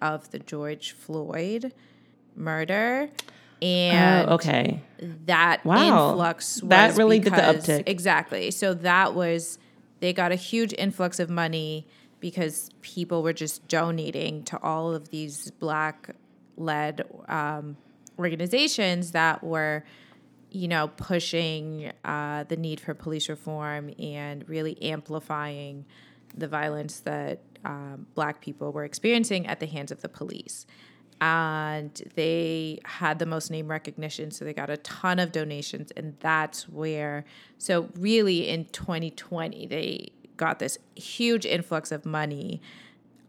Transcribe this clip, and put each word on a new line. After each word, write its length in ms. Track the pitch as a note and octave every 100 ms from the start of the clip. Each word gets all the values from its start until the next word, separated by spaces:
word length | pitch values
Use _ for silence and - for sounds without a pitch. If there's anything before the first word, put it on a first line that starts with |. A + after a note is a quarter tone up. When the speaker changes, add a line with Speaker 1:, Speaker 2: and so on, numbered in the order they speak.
Speaker 1:
of 300 | D#3 D#3 -
the 80 | -
George 520 | - D3+ D3 D3+ -
Floyd 800 | - - D#3+ D3+ D#3+ F3+ A3+ B3+ - - _ _ _ _ -
murder. 760 | D#3+ D#3+ D#3+ G3+ A#3 B3+ D4 - - - - -
And 680 | F3+ F3+ F3 E3+ E3 F#3 -
Speaker 2:
Oh, 60 | E3
okay. 460 | D#3+ C3 - D3+ - - F3 D#3+ D#3+
Speaker 1:
that 400 | E3 E3+ D#3 -
Speaker 2:
Wow. 440 | G3+ D#4+ G3 D3
Speaker 1:
influx 500 | - E3+ E3 - -
was 80 | F#3
Speaker 2:
That 260 | F#3 A3 -
really 220 | A3 A3
did 140 | F#3+
the 40 | F3+
Speaker 1:
because 280 | E3 D#3 E3
Speaker 2:
uptick. 160 | D3 D#3
Speaker 1:
Exactly. 640 | F3+ F#3 D#3 - G2 F2+
So 220 | - G3 F3
that 380 | F3 F3+ F#3+ F3
was, 420 | E3+ E3+ E3 - - _ _ _
they 120 | F3+
got 180 | F3+ F3
a 40 | F3+
huge 380 | F3+ A3+ A3+ -
influx 420 | G3 F#3+ F3+ F3+
of 100 | E3+
money 580 | E3+ E3 D#3+ D#3 D#3 D#3 - _ _
because 500 | E3+ F#3 D#3+ - - -
people 420 | - - E3+ E3+
were 100 | D#3+
just 340 | D#3+ D#3 - -
donating 760 | D#3+ E3+ E3 D3 D3 D#3 D#3
to 180 | - -
all 320 | - D#3+ E3
of 160 | D#3+ D3+
these 420 | D#3 D3+ D3 -
Black-led, 1500 | - D#3+ D3+ D#3 D3+ - - _ _ _ - D#3+ D3+ D3+ D3+ - - -
um, 480 | D#3+ D3 D3+ D3+ D3 _ _ _ -
organizations 920 | F3+ D#3+ F3 A#3+ D4 - F#3+ F3 E3+
that 300 | E3+ D#3+ -
were, 400 | E3 D#3+ D#3 D3+ D3+ - - - _ _ _
you 160 | F#3+ F3
know, 220 | E3 D3+ -
pushing, 960 | - F3 E3 E3 D#3+ D#3 D#3 D#3 D3+ -
uh, 400 | - D3 D3 D3
the 140 | D3 E3
need 220 | D#3+ D#3
for 120 | -
police 360 | D3+ D#3+ D#3 -
reform 600 | D3+ - D3+ D3+ D3 D3 -
and 500 | D3+ D3 D3 D3 -
really 320 | D#3+ D#3 -
amplifying 1040 | D3 D#3 D3+ D#3 - D3+ D3 C#3+ C#3+ C#3+ C#3+ - - _ - -
the 120 | D#3
violence 520 | D3+ D3+ D3+ D#3+ -
that, 380 | - D3 C#3+ - - -
um, 420 | - C#3+ C#3+ C#3 - -
Black 260 | D3 D3+
people 300 | - C#3+ D3
were 100 | D3
experiencing 640 | D3 - A3 A#3 A#3 F#3+ E3+
at 120 | E3
the 40 | D#3
hands 260 | D3 C#3+
of 100 | -
the 80 | -
police. 560 | - - - - - - - - _ _ -
And 720 | D#3+ E3 D#3+ D#3 D3+ D3+ D3 - - -
they 640 | D#3+ E3 E3 D#3+ D#3+ D#3
had 360 | - - E3 D#3
the 60 | E3
most 240 | D#3+ -
name 200 | D#3+ D#3
recognition, 600 | D#3 D3+ D3 D#3 - D#3
so 120 | D3
they 100 | D3
got 160 | D3 D3
a 60 | D3+
ton 400 | - - F#3 F3+
of 140 | F3
donations, 600 | E3 D#3 C#3+ D3 - D3+ -
and 200 | D#3 C#3+
that's 480 | D#3 D#3+ D#3 - -
where, 560 | D3+ D#3+ D3+ D3 D3 D3 - - -
so 300 | - F3 - F3
really 520 | G3 A3+ G#3 E3+ -
in 160 | E3 D#3+
twenty 460 | - - E3 E3
twenty, 540 | - - E3+ E3 - -
they 440 | D#3 - - - - - -
got 240 | D#3+ -
this 180 | F#3 - _ -
huge 500 | - - A#3 A3+ -
influx 480 | F3 E3+ D#3+ -
of 120 | D3+ D#3+
money, 560 | D#3 D3+ C#3+ F#3 E3+ - - - _ _ _